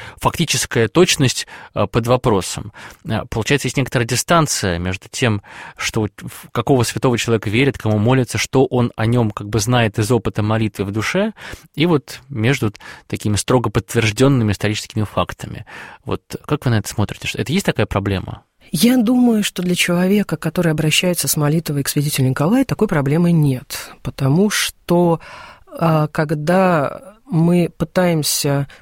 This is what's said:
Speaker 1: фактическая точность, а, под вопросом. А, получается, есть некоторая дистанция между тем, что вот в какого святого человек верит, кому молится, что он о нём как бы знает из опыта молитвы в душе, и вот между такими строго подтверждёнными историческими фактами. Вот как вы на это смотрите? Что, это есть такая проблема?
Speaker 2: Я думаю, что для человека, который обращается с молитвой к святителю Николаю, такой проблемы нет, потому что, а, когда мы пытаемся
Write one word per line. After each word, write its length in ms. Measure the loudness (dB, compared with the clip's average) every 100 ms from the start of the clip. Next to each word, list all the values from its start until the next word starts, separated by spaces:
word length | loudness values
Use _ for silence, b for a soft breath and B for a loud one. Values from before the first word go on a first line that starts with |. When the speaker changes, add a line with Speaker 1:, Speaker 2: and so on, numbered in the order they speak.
| B B
Speaker 1:
фактическая 680 | -2 0 -2 -2 -2 0 2
точность, 580 | 4 4 4 0 0 -8 B B
а, 120 | -4 -2
под 220 | 0 2
вопросом. 640 | 2 2 0 0 -8 -12 -14 B B -6
А, 200 | -6 -4
получается, 420 | -6 0 0 0
есть 80 | -2
некоторая 320 | -2 0 0
дистанция 720 | -2 2 2 2 0 -2 -2
между 300 | -4 -6 -8
тем, 300 | -2 0 0 -4 B B B
что 240 | -6 -2
вот 140 | -4 -4
в 280 | -16 -16 -10
какого 320 | -4 2 2
святого 340 | 2 0 0 0
человек 280 | 2 0 0
верит, 300 | 0 0 0
кому 200 | 0 2
молится, 400 | 4 2 2 -2
что 260 | 0 2 2
он 280 | 2 0 0
о 100 | 0
нём 260 | 2 0
как 180 | -2 -4
бы 100 | -2
знает 400 | 2 2 2 0
из 100 | 0
опыта 280 | 0 0 -2
молитвы 440 | 0 0 -2 -4 -4
в 60 |
душе, 420 | -4 -2 -2 -2 -4 B B B -2
и 100 | 2
вот 360 | 2 -2 -16 -10
между 420 | -2 0 0 -2 -4 B B B
такими 300 | -6 -2 -2
строго 340 | 2 2 2
подтверждёнными 840 | -2 -2 0 0 2 4 4 2
историческими 500 | 0 -2 -4 -6 -4
фактами. 640 | -4 -2 -4 -6 -12 -12 -14 B B B -8
Вот 320 | -8 -8 -12 -4
как 180 | -2
вы 80 | 0
на 80 | 0
это 80 | -2
смотрите? 400 | -4 -4 -4 -8
Что, 140 | -6
это 100 | -2
есть 140 | -2 0
такая 200 | 0 0
проблема? 580 | 0 -2 -2 -4 -12 -16 _ b 0
Speaker 2:
Я 200 | 2 4
думаю, 440 | 4 4 4 4
что 200 | 0 -2
для 120 | -2
человека, 600 | 0 0 2 2 2 0 -4
который 380 | -4 0 0
обращается 560 | 2 0 0 0 -2 -2
с 80 | 0
молитвой 440 | 0 0 -2 -4
к 40 | -2
святителю 400 | -2 -2 0 0
Николаю, 380 | 2 2 2 2
такой 240 | 0 0
проблемы 420 | 2 2 2 4
нет, 640 | 4 4 0 -6 -14 -14 -14
потому 480 | -12 -2 2 4 2
что, 720 | 0 -4 -6 0 2 4 2 B B B B B
а, 420 | -2 0 2 0
когда 1080 | -2 -2 -2 0 2 4 2 0 -4 -16 -20 -4
мы 440 | 2 4 4 2
пытаемся 960 | -2 -4 0 2 2 0 -2 0 -2 -2 B